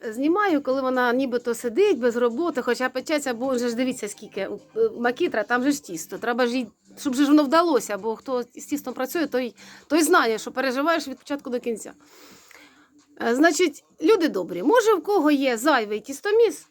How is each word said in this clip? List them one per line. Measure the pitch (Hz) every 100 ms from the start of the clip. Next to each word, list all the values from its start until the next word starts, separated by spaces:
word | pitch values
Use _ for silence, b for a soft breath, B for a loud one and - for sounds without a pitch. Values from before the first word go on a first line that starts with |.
| 254
знімаю, | 220 285 370 415 294
коли | 277 262
вона | 262 254 247
нібито | 247 269 240 240
сидить | 233 247 226 415 285
без | 247 233
роботи, | 240 233 339 254
хоча | 247 240 254
печеться, | 262 - 302 220
бо | 233 262
вже | 254 240
ж | 233
дивіться, | 262 254 208
скільки, | - 202 -
е, | 196 202 - 220 226 208
макітра, | 240 247 349 254
там | 208 247
же | 262
ж | 285
тісто. | - 165 - 190
Треба | 220 240 247
ж | 254
їй, | 226 _ _ -
щоб | 294
же | 254
ж | 277
воно | 302
вдалося, | 285 320 349 262 - 202
бо | 220 220
хто | - 247
з | 233
тістом | - - 285 262
працює, | 240 254 359 285
той, | 247 247 - B B B
той | 311
знає, | 302 349 240 220
що | -
переживаєш | 247 262 247 302 330 269
від | -
початку | - 285 269
до | 240
кінця. | 240 214 - - B B B B B B B B B B _ -
Е, | 233
значить, | 247 330 294 370 - _ _
люди | 311 440 311
добрі, | 190 170 175
може, | 254 466 427
в | 403
кого | - 403 294
є | 285 269 233
зайвий | 269 269 214 214
тістоміс | - 277 403 440 453 - -